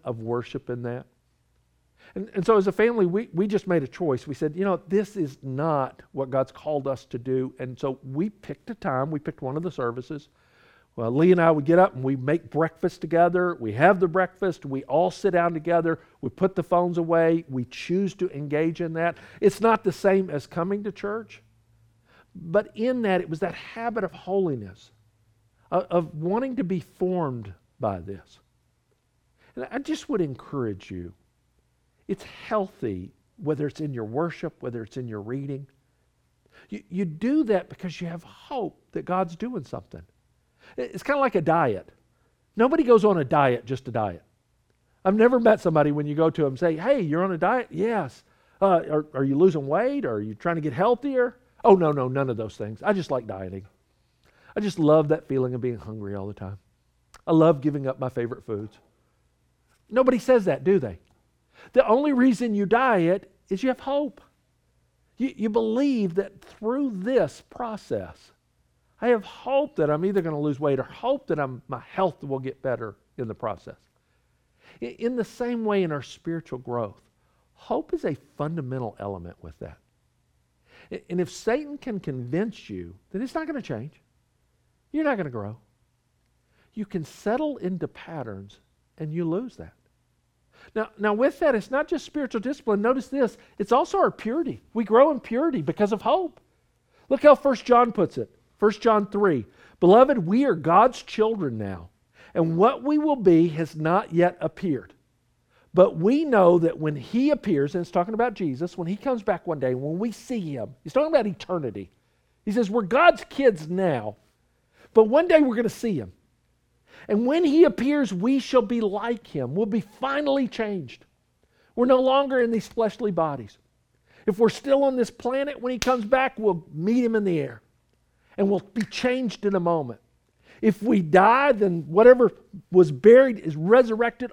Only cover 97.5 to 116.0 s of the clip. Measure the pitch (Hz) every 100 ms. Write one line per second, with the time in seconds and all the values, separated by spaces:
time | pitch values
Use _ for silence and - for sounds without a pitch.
97.5 | 240 - 240 240 214 165 135 113 _ _
98.5 | - 208 208 233 214 208 202 202 135 104
99.5 | _ - - 175 220 262 254 165 226 277
100.5 | 175 147 185 254 - - - 220 214 147
101.5 | 110 98 90 87 _ _ _ - - 165
102.5 | 165 220 - 262 302 302 277 190 165 170
103.5 | 156 160 156 156 185 - 165 175 175 156
104.5 | - 190 123 90 _ _ _ _ _ _
105.5 | _ _ 170 196 160 190 285 311 220 180
106.5 | 175 165 160 156 147 - 233 285 294 208
107.5 | 147 143 180 165 180 175 220 247 202 165
108.5 | 127 175 - 170 202 277 240 208 175 -
109.5 | 151 127 127 143 170 233 - - 240 160
110.5 | 135 104 - 156 262 311 302 214 - -
111.5 | 180 127 98 92 _ _ _ _ _ 214
112.5 | 214 196 233 180 262 339 - - - 269
113.5 | 170 156 180 185 127 107 104 _ _ _
114.5 | _ _ _ _ 220 214 277 349 320 269
115.5 | 220 233 - 233 160